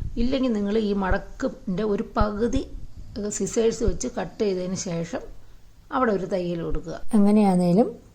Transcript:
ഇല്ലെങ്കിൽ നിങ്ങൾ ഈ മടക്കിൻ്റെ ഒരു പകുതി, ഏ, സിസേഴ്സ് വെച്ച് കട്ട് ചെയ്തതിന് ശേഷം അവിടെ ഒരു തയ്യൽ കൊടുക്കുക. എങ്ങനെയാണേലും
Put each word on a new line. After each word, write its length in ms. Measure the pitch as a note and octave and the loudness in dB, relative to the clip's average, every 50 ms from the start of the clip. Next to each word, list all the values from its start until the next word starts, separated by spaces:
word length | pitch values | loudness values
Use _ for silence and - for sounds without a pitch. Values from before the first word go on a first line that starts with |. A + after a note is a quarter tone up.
| - - - | -6 -4 0
ഇല്ലെങ്കിൽ 360 | A#3 A#3+ B3+ C#4 C4 B3+ B3+ A3+ | 0 2 2 2 2 2 2 2
നിങ്ങൾ 260 | G#3 G3+ G3+ G#3 A3+ | 0 0 0 0 0
ഈ 140 | G#3+ G3+ G3+ | 2 0 0
മടക്കിൻ്റെ 880 | G3+ F#3+ F3+ F#3+ G3+ G3+ - - - C4+ - - - - G#3 F3+ E3+ A3 | 0 0 0 -2 -4 -6 -8 -8 -6 -4 -6 -6 -6 -8 -6 -4 -2 -2
ഒരു 220 | G#3+ G3+ G3 A3 - - | -2 -2 -2 -4 -4 -2
പകുതി, 460 | A3+ G#3 G#3+ G#3 G3+ A#3 A#3 - C4+ - - - - - - - - - - - A#3 | 0 0 0 0 0 -2 0 0 -2 -4 -6 -8 -12 -12 -12 -12 -14 -14 -12 -10 -8
ഏ, 100 | G3+ G#3 | -6 -6
സിസേഴ്സ് 560 | - - G3 F#3 - A#3 A3+ A3+ A3+ - B3 | -4 -4 -4 -2 0 2 2 2 2 2 2
വെച്ച് 240 | F#3+ E3+ - - B3 - G#3+ | 0 0 0 -2 -6 -6 -6
കട്ട് 240 | F#3 E3 - - A3 | -8 -8 -4 -2 -2
ചെയ്തതിന് 300 | G3+ F#3 F#3 F3+ F3+ F#3+ | 0 0 -2 -2 -4 -4
ശേഷം 460 | F3+ - G3 E3+ E3+ E3 - - - - - - - - - - - - - - - - - - | -6 -4 -4 -4 -4 -4 -6 -8 -10 -10 -12 -14 -16 -16 -18 -18 -20 -20 -20 -20 -20 -12 -6 -2
അവിടെ 200 | C4 B3+ A3+ G3+ | 0 2 2 2
ഒരു 140 | F3+ F#3+ | 0 -2
തയ്യൽ 360 | F3 G3+ F#3 F3+ F3 F3 E3+ E3 | -2 -2 -2 -2 -2 -4 -4 -2
കൊടുക്കുക. 380 | D#3 D3+ D#3 - E3+ - - - - - | -2 -2 -2 -2 -6 -6 -4 0 4 6
എങ്ങനെയാണേലും 760 | G#3 G3+ G3+ G#3 G#3+ G#3 G3 F3+ F3+ F3+ F3 E3+ G3 C4 G#4+ - - - - - | 6 6 8 6 6 6 6 6 4 4 6 6 6 4 2 0 -6 -16 -20 -20